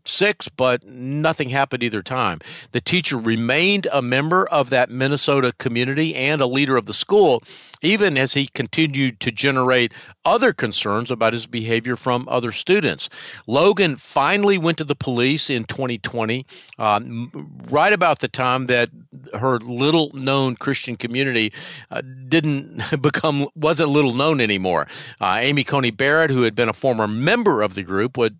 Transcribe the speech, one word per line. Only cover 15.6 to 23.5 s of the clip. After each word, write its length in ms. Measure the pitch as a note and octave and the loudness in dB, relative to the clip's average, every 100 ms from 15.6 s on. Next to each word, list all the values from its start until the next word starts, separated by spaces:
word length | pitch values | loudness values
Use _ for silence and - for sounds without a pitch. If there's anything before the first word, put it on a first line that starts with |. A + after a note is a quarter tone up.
| G#2+ | -6
twenty 320 | - B2+ A#2 | -6 -6 -6
twenty, 480 | - A#2+ A2 B2+ - - - - | -6 -4 -2 -4 -6 -18 -18 -4
uh, 180 | A2 G#2 | 0 0
m-, 640 | B2 A#2 B2 - - - A#2 | -2 -8 -10 -12 -16 -16 -2
right 220 | C#3 F#3+ | 2 2
about 280 | G3+ F3 C#3+ | 4 2 0
the 100 | B2+ | -2
time 380 | - B2+ C3 B2+ | -2 0 0 2
that 220 | B2 A#2+ - - C3+ C3 | 0 0 -4 -20 -20 -14
her 260 | G#2+ C3 A#2+ | -4 0 0
little-known 960 | A#2+ B2 C#3+ E3 D3 C#3 C3 C#3 C3 A#2 | -2 -2 2 2 0 -2 0 0 0 -2
Christian 400 | C#3+ C3 B2+ A2 | -4 -4 -6 -8
community, 560 | A#2 B2 C#3 A#2 A2 - - - - | -6 -2 0 0 -2 -4 -16 -16 -12
uh, 100 | - C3 C3 B2+ | -10 -10 -14 0
didn't 520 | E3 D3+ C#3 - - - | 2 2 -2 -6 -10 -4
<laughs> 100 | D#3 | -2
become, 460 | C#3+ - D#3 C#3+ C#3+ | 0 0 -2 -2 -4